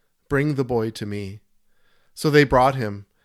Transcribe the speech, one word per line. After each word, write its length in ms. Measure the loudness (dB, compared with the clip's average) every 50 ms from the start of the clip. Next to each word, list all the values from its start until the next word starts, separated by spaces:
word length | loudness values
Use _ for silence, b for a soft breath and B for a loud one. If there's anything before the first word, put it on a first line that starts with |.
| _ _ _ _ _ -4
Bring 280 | -2 -2 -2 -2 -2
the 80 | -4 -4
boy 260 | -2 -2 -2 -2 -4
to 160 | -6 -8 -10
me." 340 | -10 -8 -10 -10 -12 -14 -18 -20 _ _ _ _ _ _ _ _ _ _ _ _ _ _
So 160 | -4 0 4
they 120 | 6 6
brought 320 | 6 6 4 4 4 2 2
him. 320 | -2 -4 -6 -8 -10 -14 _ _ _